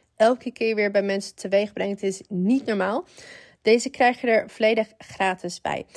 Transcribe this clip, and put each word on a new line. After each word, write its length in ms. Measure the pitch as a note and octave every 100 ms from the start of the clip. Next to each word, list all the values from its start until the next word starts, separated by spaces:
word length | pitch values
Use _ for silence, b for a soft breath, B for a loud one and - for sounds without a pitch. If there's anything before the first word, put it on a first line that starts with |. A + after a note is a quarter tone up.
| b _
elke 340 | A3 B3 B3+
keer 240 | - A3+
weer 160 | G#3+ G#3
bij 120 | G3+
mensen 320 | G3+ G3 G3
teweeg 380 | - F#3+ G3 G#3
brengt, 300 | - G3 G3+
is 200 | G3 F#3+ -
niet 360 | F#3 F#3 C4
normaal. 400 | B3 G#3 F#3+ A#3 F4+ B B B B B
Deze 280 | A3 A#3 B3
krijg 300 | - B3 B3
je 60 | A#3+
er 240 | A3 -
volledig 380 | - A3 A3 G#3+ _
gratis 600 | - - F#3+ F#3 F3 -
bij. 260 | - - -